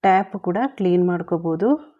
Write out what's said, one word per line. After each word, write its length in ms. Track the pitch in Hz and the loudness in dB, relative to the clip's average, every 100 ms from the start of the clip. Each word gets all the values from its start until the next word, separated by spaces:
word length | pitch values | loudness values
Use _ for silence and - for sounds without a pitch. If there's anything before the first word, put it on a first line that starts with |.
ಟ್ಯಾಪ್ 300 | 196 190 196 202 - | 4 2 0 -6 -4
ಕೂಡ 120 | 180 269 - | -2 -4 -2
ಕ್ಲೀನ್ 260 | 185 180 180 | 0 2 2
ಮಾಡ್ಕೋಬೋದು. 600 | 175 175 170 170 165 214 302 - _ | -2 -4 -4 -2 0 0 0 -4 _